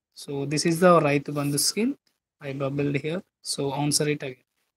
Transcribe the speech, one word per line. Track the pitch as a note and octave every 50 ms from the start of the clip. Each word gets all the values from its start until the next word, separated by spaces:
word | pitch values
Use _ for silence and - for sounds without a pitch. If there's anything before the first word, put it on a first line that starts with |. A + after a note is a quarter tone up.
| _ _ _
So | - - D3+ C#3+ C#3 C#3
this | C#3 D#3 C#3+ -
is | E3+ D#3+ D#3+
the | F#3 F3+ F3 D#3+
Raitu | D3+ C#3+ C#3+ D3 C#3 -
Bandhu | D3 D3 C#3+ C#3+ C#3+ C#3
scheme. | - - - G3+ A3+ C4+ C#4+ - _ _ _ _ _ _ _ -
I | D3+ C#3
bubbled | C3+ C#3 C#3 C3+ C#3+ C#3+ C#3+ C#3+ C#3+
here. | C#3 D3 D3+ E3 G3 - _ _ _
So | - - - - C#3+ C#3
answer | C3+ C#3 D3 D3 C#3 - D#3 D3
it | D3 D3
again. | D3 C3 B2+ - _ _ _ _ _ _ _